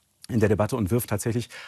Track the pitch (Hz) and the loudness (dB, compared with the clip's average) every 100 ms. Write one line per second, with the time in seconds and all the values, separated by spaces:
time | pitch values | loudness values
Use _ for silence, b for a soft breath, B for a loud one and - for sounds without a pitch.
0 | _ _ - 120 104 101 107 127 95 117 | _ _ -4 2 4 4 0 0 0 0
1 | - 104 123 117 113 B | 0 -4 -2 -4 -6 B